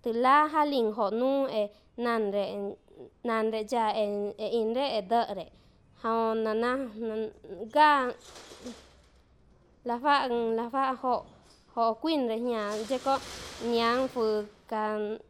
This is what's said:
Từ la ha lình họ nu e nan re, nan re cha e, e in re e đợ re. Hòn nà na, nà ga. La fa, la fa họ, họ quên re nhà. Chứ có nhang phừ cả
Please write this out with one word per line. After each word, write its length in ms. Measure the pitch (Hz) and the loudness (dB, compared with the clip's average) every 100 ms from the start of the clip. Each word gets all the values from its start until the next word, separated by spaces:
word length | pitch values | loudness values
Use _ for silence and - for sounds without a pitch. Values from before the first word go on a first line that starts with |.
Từ 100 | 240 | -2
la 360 | 226 254 285 302 | 2 6 6 6
ha 180 | 311 294 | 2 2
lình 280 | 277 226 | 2 0
họ 160 | 208 202 | 0 -2
nu 360 | 220 254 277 269 | 0 0 0 0
e 220 | 220 208 - _ - | -2 -4 -6 _ -4
nan 340 | 240 233 208 | -2 0 0
re, 240 | 202 196 202 202 - _ - - _ | -2 -2 -4 -8 -10 _ -20 -20 _
nan 280 | 240 226 220 | -4 0 0
re 120 | 220 | -2
cha 240 | 214 240 220 | -2 0 0
e, 460 | 214 208 208 208 - | 0 0 -2 -4 -4
e 100 | 214 | -2
in 260 | 233 220 | 0 0
re 160 | 233 277 | 0 -2
e 120 | 226 | -2
đợ 320 | 190 226 226 190 | 0 0 0 -6
re. 100 | - - _ _ _ - | -12 -18 _ _ _ -8
Hòn 420 | 226 226 226 220 | -2 0 0 0
nà 100 | 220 | 0
na, 240 | 220 240 262 262 208 | 0 0 -2 -4 -8
nà 200 | 226 220 220 - - 190 220 | -6 -4 -6 -10 -16 -14 -2
ga. 340 | 294 302 285 254 - - - - - 254 226 - - _ _ _ _ - - _ _ | 6 8 6 2 -6 -16 -20 -20 -16 -16 -16 -20 -20 _ _ _ _ -20 -20 _ _
La 160 | 247 240 | -8 -2
fa, 240 | 285 285 262 | 2 4 2
la 420 | 240 233 226 233 | 0 0 0 -2
fa 260 | 269 269 254 | 0 0 0
họ, 240 | 262 226 - - - - _ | 0 -2 -2 -20 -20 -20 _
họ 200 | - 226 | 0 0
quên 340 | 220 311 311 240 | 0 0 0 0
re 120 | 220 | -2
nhà. 340 | 247 226 208 214 214 | -2 -2 -2 -4 -4
Chứ 80 | 262 | -2
có 160 | 269 269 - - - - 233 | 0 -2 -2 -14 -14 -8 -2
nhang 420 | 233 233 247 262 | 2 2 2 0
phừ 380 | 254 220 214 208 - - | 0 0 0 -4 -14 -8
cả 300 | 214 214 214 208 214 | -4 -2 -2 -4 -8